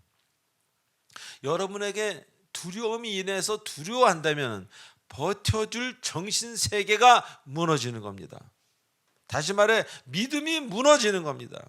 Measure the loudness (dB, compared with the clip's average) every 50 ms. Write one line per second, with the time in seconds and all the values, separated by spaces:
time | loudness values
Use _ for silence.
0 | _ _ _ _ _ _ _ _ _ _ _ _ _ _ _ _ _ _ _ _
1 | _ _ -20 -18 -18 -18 -18 -8 -4 -2 -2 0 -2 -4 -4 -6 -6 -6 -4 -4
2 | -4 -4 -4 -8 -14 _ _ _ _ _ -16 -12 -12 -12 -10 -6 -4 -4 -4 -4
3 | -6 -6 -6 -4 -4 -4 -4 -4 -2 -4 -4 -6 -6 -14 -14 -12 -10 -6 2 2
4 | 4 2 2 -2 -2 -2 -2 0 -2 -6 -6 -8 -10 -14 -20 -20 -20 -20 _ _
5 | _ _ -10 -6 -4 -4 -4 -4 -4 -2 -2 -2 -2 -4 -6 -6 -6 -8 -8 -8
6 | -10 -8 -8 -8 -6 -4 -4 -4 -4 -6 -6 -4 -4 -2 0 -2 2 2 4 8
7 | 10 10 10 10 6 0 -14 -20 _ -10 -4 -2 2 2 2 2 0 -4 -8 -8
8 | -10 -10 -12 -12 -14 -16 -18 -20 -20 -20 _ _ _ _ _ _ _ _ _ _
9 | _ _ _ _ _ -4 -4 -2 -2 0 4 4 6 6 6 4 2 -2 -8 -18
10 | -16 -6 -4 -4 -2 -2 -4 -4 -2 -2 -2 -2 -2 -4 -4 4 8 8 8 8
11 | 6 2 0 0 -4 -4 -8 -8 -12 -14 -14 -16 -16